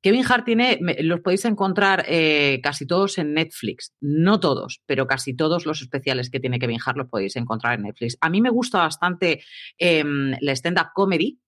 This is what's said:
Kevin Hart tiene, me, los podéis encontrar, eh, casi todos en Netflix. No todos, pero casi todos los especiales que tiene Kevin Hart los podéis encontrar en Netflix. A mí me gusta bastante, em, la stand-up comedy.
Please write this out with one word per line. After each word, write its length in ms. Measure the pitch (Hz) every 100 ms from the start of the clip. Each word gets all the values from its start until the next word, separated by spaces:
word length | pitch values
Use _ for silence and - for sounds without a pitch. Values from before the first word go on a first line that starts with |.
Kevin 240 | 190 233 254
Hart 160 | 247
tiene, 360 | 240 226 254 -
me, 140 | 175 -
los 200 | 160 170
podéis 240 | 190 190 233
encontrar, 580 | 208 190 185 196 190 -
eh, 500 | 165 160 151 143 131
casi 240 | 143 139 135
todos 320 | 175 196 196
en 140 | 151 151
Netflix. 580 | 160 - 110 - - _
No 400 | 143 151 175 208
todos, 400 | 170 135 - - _
pero 220 | 135 131
casi 260 | 135 -
todos 320 | 127 156 170 156
los 160 | 156
especiales 480 | 127 139 135 127 123
que 120 | 135
tiene 180 | 127 123
Kevin 200 | 123 117 135
Hart 120 | 127
los 100 | 127
podéis 300 | 110 98 120
encontrar 380 | 117 113 120 117
en 80 |
Netflix. 340 | 104 - 117 120
A 100 | 160
mí 120 | 185
me 80 | 247
gusta 300 | 240 247 196
bastante, 680 | 160 156 175 170 180 143 - - - _
em, 540 | 175 160 147 143 135 131
la 100 | 143
stand-up 360 | 131 165 175 165
comedy. 460 | - 196 175 170 -